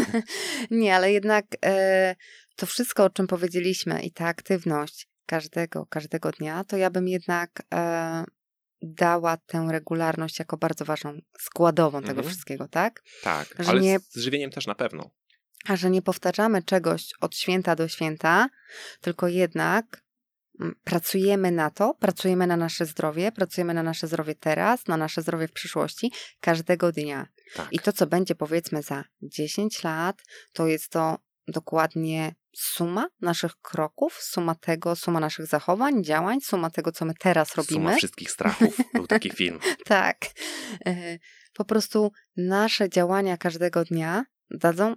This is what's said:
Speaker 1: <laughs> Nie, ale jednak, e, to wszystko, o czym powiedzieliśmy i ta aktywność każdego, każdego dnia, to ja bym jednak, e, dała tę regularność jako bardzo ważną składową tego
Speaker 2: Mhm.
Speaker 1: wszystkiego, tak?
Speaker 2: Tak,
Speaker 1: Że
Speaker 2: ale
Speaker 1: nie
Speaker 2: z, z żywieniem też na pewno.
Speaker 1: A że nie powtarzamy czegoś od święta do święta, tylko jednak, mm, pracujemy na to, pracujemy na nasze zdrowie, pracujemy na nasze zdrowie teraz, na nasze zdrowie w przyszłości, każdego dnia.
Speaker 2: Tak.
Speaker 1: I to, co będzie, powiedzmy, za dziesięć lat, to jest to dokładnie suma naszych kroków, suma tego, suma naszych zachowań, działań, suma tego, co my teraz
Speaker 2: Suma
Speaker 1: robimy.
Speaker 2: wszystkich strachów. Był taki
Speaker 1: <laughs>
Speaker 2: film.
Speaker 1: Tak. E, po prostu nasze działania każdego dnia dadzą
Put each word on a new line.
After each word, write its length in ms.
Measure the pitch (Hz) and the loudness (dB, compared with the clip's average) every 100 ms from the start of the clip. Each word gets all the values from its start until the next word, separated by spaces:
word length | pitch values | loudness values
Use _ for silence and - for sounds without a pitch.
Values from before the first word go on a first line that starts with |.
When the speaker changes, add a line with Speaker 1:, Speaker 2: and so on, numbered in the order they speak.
| - 226 | 2 -2
Speaker 1:
<laughs> 460 | - 381 370 285 226 | -4 -8 -6 -6 -2
Nie, 260 | 226 214 185 | 2 4 4
ale 160 | 190 | 4
jednak, 320 | 202 208 214 202 - | 4 4 2 0 -2
e, 520 | - 190 190 190 185 180 - - _ - | 0 2 4 4 2 -2 -14 -20 _ -10
to 100 | 180 | -6
wszystko, 380 | - 247 - | -4 -2 4
o 60 | 190 | 4
czym 160 | - 185 | 4 -2
powiedzieliśmy 760 | 180 180 180 180 185 170 165 | 0 0 0 0 -2 -2 -4
i 80 | 170 | -6
ta 140 | - 170 | -4 -4
aktywność 840 | 165 - 190 170 151 151 - - _ - | -4 -2 0 2 -2 -4 -12 -20 _ -6
każdego, 600 | 165 156 170 165 160 156 | -6 -4 -6 -4 -6 -8
każdego 440 | 160 151 160 156 | -8 -6 -4 -4
dnia, 340 | - 156 165 | -4 -6 -6
to 120 | 202 196 | -4 0
ja 140 | 185 | 2
bym 180 | 180 185 | 2 0
jednak, 540 | 185 - 175 175 - - | -2 -2 -2 -4 -10 -4
e, 500 | 175 170 170 165 165 165 _ _ _ _ _ | -2 0 -2 -2 -6 -8 _ _ _ _ _
dała 540 | 160 160 175 170 165 165 | -14 2 2 4 2 -2
tę 320 | - 165 160 | -4 -2 -2
regularność 680 | 160 156 165 165 160 160 - | -2 -2 0 0 0 -4 -6
jako 180 | 160 160 | -8 -2
bardzo 280 | 165 156 | -2 -2
ważną 340 | 151 151 147 147 - - | -4 -4 -6 -12 -18 -16
składową 600 | - - 170 165 160 143 | -10 4 4 6 4 2
tego 100 | 139 | -4
Speaker 2:
Mhm. 180 | 135 147 | -4 -6
Speaker 1:
wszystkiego, 400 | 185 - 139 139 | -8 -10 -10 -4
tak? 340 | 165 220 - - - | 0 -2 -4 -20 -8
Speaker 2:
Tak, 320 | - - - - | -4 -2 -4 -2
Speaker 1:
Że 120 | 170 | 2
Speaker 2:
ale 100 | 190 | 4
Speaker 1:
nie 180 | 190 190 | 4 2
Speaker 2:
z, 140 | - | -2
z 40 | 120 | -6
żywieniem 300 | 123 143 135 | -4 -2 -4
też 160 | - - | -8 -8
na 80 | |
pewno. 360 | 101 120 78 - _ _ _ _ _ - | -4 -6 -6 -14 _ _ _ _ _ -2
Speaker 1:
A 100 | 185 | 2
że 140 | 185 | 4
nie 120 | 185 | 2
powtarzamy 600 | 185 180 180 180 220 196 | 2 0 -2 2 2 2
czegoś 480 | 170 190 165 165 - - | 2 2 2 0 -4 -6
od 160 | 165 - | -4 -2
święta 400 | - 185 180 160 | -2 0 2 0
do 120 | 165 | -2
święta, 600 | - 160 156 165 180 262 - - - - - | -2 -4 0 4 4 4 -2 -20 -18 -18 -8
tylko 280 | 175 170 180 | -6 -2 0
jednak, 760 | 180 175 160 160 202 226 - _ _ _ _ _ - | 2 2 2 2 2 -2 -16 _ _ _ _ _ -8
mm, 140 | 165 - | -8 -6
pracujemy 640 | - 175 - 190 196 202 185 | -2 -2 0 0 2 4 2
na 180 | 170 151 | 2 0
to, 240 | - 214 | 2 0
pracujemy 520 | 320 208 - 185 180 180 | 2 0 2 2 2 2
na 100 | 170 | 2
nasze 300 | 165 - 165 | 0 -2 -4
zdrowie, 460 | - 156 151 202 | -2 -2 0 -2
pracujemy 420 | 226 180 - 170 | 0 -2 0 -2
na 80 | 170 | 0
nasze 240 | 165 160 160 | -2 -4 -4
zdrowie 280 | 165 156 | -4 -4
teraz, 520 | 151 156 156 190 247 - | -2 0 2 2 2 0
na 100 | 160 | -2
nasze 260 | 156 - | -2 -2
zdrowie 260 | 165 165 160 | -2 -2 -4
w 40 | |
przyszłości, 580 | - 175 156 156 - 240 - - _ | -6 -6 -2 -2 -2 -6 -6 -16 _
każdego 520 | - 165 165 175 175 | 0 0 2 2 2
dnia. 340 | 160 147 135 139 _ _ | 0 -4 -6 -10 _ _
Speaker 2:
Tak. 140 | - - | -12 -6
Speaker 1:
I 60 | - | -2
to, 140 | - | 0
co 140 | - 151 | 2 2
będzie, 280 | 175 185 | 2 0
powiedzmy, 480 | 165 151 165 - 151 | -2 -2 -2 -2 -6
za 220 | 147 139 - _ | -4 -8 -10 _
dziesięć 640 | 143 - 151 - 214 - | -12 -6 -4 -2 -2 -2
lat, 380 | 170 160 175 202 - - - | -4 -2 -4 -4 -16 -20 -12
to 140 | - 165 | 0 0
jest 220 | 156 - | 0 -2
to 300 | 165 160 160 _ _ - | 0 0 -2 _ _ -8
dokładnie 880 | 160 - 160 160 165 160 160 160 - _ - | -8 -2 0 0 0 -2 -2 -4 -8 _ -8
suma 520 | - - 170 190 339 - | -6 -2 -2 0 -4 -2
naszych 360 | 175 170 170 - | -2 -2 -4 -6
kroków, 580 | - 165 151 - 320 - | -8 -4 -4 -2 -4 -2
suma 320 | - - 170 | -6 -2 -2
tego, 420 | 165 - 165 170 170 | -2 -2 -2 0 -2
suma 240 | - 165 | 0 0
naszych 260 | 156 - 160 | 0 -4 -2
zachowań, 580 | 151 - 190 277 254 | -2 2 2 4 2
działań, 360 | 156 156 185 269 | 2 0 2 -2
suma 300 | - 190 165 | 0 0 0
tego, 220 | 170 160 | 0 -4
co 120 | - | -2
my 80 | 160 165 | -4 2
teraz 300 | 185 165 151 | 4 4 2
Speaker 2:
Suma 140 | - | -2
Speaker 1:
robimy. 340 | 147 156 165 240 | 0 2 2 2
Speaker 2:
wszystkich 340 | - - - | 0 -6 -12
strachów. 460 | - - - 226 - 247 | -2 -2 4 4 4 -2
Był 120 | 233 175 | -2 2
taki 240 | 220 - | 2 2
Speaker 1:
<laughs> 40 | - | 0
Speaker 2:
film. 200 | 87 85 - 302 | 0 0 -4 -4
Speaker 1:
Tak. 320 | - 202 - - - - - - 254 208 - | 2 2 2 -2 -8 -10 -10 -10 -12 -6 -6
E, 320 | 180 170 170 - - _ | -4 -8 -10 -14 -20 _
po 100 | - | -8
prostu 480 | 202 214 - 214 208 - _ - | 0 0 2 2 2 0 _ -4
nasze 520 | 180 196 220 - 196 | 0 2 2 2 2
działania 480 | 180 175 190 196 175 | 4 2 2 0 0
każdego 480 | 175 165 175 170 | -4 -2 0 0
dnia 400 | 165 165 160 190 269 _ _ | 0 -2 0 -2 -4 _ _
dadzą 440 | - 170 170 214 | 0 2 4 0